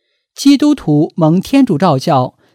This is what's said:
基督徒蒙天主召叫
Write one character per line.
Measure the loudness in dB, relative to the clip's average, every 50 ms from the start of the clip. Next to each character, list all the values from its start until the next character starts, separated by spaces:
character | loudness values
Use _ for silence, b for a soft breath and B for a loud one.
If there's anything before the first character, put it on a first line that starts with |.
| _ _ _ _ _ _ _
基 | -2 0 2 2
督 | 2 2 0 -2
徒 | -2 -2 -2 0 0 0 -2 -2
蒙 | -2 0 0 0 0
天 | -2 -2 0 0 0
主 | 0 0 0
召 | 0 0 0 -2
叫 | -2 -2 -2 -2 -2 -4 -8 _ _ _ _